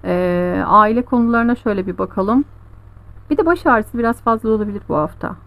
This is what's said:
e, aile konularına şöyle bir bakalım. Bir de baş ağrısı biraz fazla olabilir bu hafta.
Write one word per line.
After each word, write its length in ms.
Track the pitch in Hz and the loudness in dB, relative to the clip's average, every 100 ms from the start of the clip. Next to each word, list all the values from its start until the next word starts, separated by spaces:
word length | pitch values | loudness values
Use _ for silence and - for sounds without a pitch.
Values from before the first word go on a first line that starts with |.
| 180 | -2
e, 580 | 180 180 175 180 180 185 | -2 0 0 -2 -2 2
aile 360 | 208 214 226 | 4 4 2
konularına 520 | 247 247 233 233 233 | 0 0 2 2 0
şöyle 320 | 247 233 196 190 | -2 -2 -4 -4
bir 120 | 180 | -6
bakalım. 460 | 190 - 190 247 285 - - - - - - - - | -6 -2 0 0 0 -8 -20 -20 -20 -20 -20 -20 -4
Bir 60 | 302 | 0
de 100 | 330 | 2
baş 200 | 349 320 | 2 2
ağrısı 320 | 233 214 233 | 2 0 -2
biraz 220 | 233 233 | -2 0
fazla 300 | - 220 220 | -2 -2 0
olabilir 320 | 220 214 202 - | 0 -2 -8 -4
bu 80 | 208 | -2
hafta. 400 | 208 - - 185 | -2 -6 -10 -10